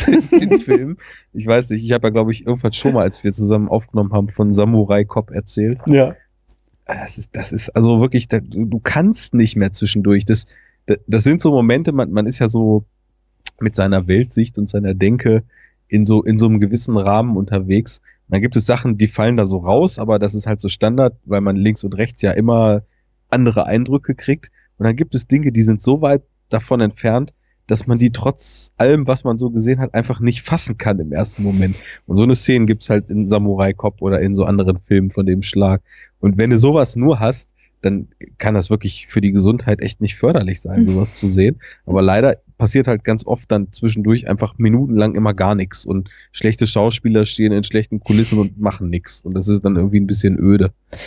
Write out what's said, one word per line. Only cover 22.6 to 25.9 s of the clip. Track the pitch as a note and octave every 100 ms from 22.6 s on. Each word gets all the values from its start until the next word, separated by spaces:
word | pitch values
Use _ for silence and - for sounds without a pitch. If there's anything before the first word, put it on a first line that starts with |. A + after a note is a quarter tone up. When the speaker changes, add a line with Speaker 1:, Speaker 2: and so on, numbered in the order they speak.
| A2 G#2 - _ _ _ -
Speaker 1:
andere | B2 A#2+ A2 -
Eindrücke | A2+ C3 C#3 -
kriegt. | C3 - D#3 - _ _ -
Und | A2
dann | A#2+
gibt | -
es | B2 -
Dinge, | D3+ D3
die | A2+
sind | A2 G#2+
so | B2+